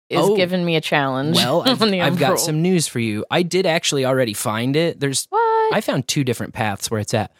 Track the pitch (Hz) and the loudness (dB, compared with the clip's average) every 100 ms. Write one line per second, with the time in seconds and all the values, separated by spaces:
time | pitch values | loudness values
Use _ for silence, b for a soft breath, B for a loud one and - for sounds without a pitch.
0 | _ 165 185 208 180 185 170 160 - 156 | _ 2 4 4 2 0 0 0 0 0
1 | 135 131 147 175 120 165 262 247 220 185 | 2 0 0 2 2 2 2 2 0 2
2 | 170 - 180 160 165 156 175 180 - 123 | 0 2 2 0 0 0 2 2 0 -2
3 | 113 107 - 156 170 180 185 165 - 143 | -2 -2 -2 0 0 0 0 0 0 0
4 | 127 131 120 104 120 107 123 147 165 - | 0 2 0 -2 -2 -2 0 0 0 -2
5 | 139 131 - 415 453 453 440 214 - 175 | -4 -4 -2 0 0 0 0 0 0 -2
6 | - 151 127 113 107 - 110 98 - 107 | -2 -2 -2 -2 -6 -4 -4 -4 -4 -4
7 | 104 110 95 | -2 -2 -2